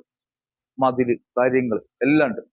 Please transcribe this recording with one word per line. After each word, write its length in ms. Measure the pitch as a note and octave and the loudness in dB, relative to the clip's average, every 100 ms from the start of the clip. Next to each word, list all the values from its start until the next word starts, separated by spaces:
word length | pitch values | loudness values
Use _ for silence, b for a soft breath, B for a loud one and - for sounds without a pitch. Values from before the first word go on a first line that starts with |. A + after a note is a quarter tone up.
| - _ _ _ _ _ _ - | -14 _ _ _ _ _ _ -2
മതില് 320 | C3 B2 B2 A2 _ B2 | 0 0 0 -2 _ -2
കാര്യങ്ങൾ 400 | B2+ C3 B2 G#2 - - C3 | 0 2 0 -4 -8 -4 0
എല്ലാം 240 | D#3 C3+ | 2 0
ഉണ്ട്. 120 | G#2 - | -4 -14